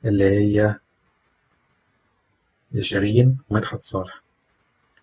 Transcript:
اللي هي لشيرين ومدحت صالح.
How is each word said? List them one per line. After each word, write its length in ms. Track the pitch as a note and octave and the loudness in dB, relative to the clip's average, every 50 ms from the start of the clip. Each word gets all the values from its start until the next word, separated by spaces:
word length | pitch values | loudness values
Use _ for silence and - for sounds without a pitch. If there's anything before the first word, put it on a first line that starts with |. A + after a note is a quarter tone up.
| - | -4
اللي 200 | A2 G2+ G2 G2 | -2 0 2 4
هي 500 | G2 G2+ G#2 G#2 G#2 G#2 G#2 G#2+ G#2 G#2 - _ _ _ _ _ _ _ _ _ _ _ _ _ _ _ _ _ _ _ _ _ _ _ _ _ _ _ _ _ _ _ _ _ _ _ _ _ - | 4 4 2 2 2 2 2 2 0 -2 -4 _ _ _ _ _ _ _ _ _ _ _ _ _ _ _ _ _ _ _ _ _ _ _ _ _ _ _ _ _ _ _ _ _ _ _ _ _ -10
لشيرين 640 | - G2+ - - G2+ G2 G2+ G#2 G#2+ A#2+ B2+ C3 C3 C3+ _ - | -8 -6 -6 -4 -2 -2 0 2 2 4 4 4 2 0 _ -4
ومدحت 320 | G#2 A2 - - - - | -4 -4 -4 -4 -12 -12
صالح. 400 | - - - F#2+ F#2 - - - _ _ _ _ _ _ _ _ _ _ _ _ _ _ _ _ | -12 -8 -8 -8 -8 -8 -16 -20 _ _ _ _ _ _ _ _ _ _ _ _ _ _ _ _